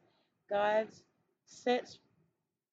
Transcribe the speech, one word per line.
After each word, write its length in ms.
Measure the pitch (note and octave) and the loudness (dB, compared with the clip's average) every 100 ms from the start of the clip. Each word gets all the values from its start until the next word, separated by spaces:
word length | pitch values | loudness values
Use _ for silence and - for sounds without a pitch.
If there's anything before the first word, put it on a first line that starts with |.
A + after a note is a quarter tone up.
| _ _ _ _ _ | _ _ _ _ _
God 380 | G3+ G#3 G#3+ G#3+ - _ _ _ _ _ | 0 2 2 0 -10 _ _ _ _ _
sets 520 | - B3+ B3 - - _ _ _ _ _ _ _ | -6 0 0 -2 -18 _ _ _ _ _ _ _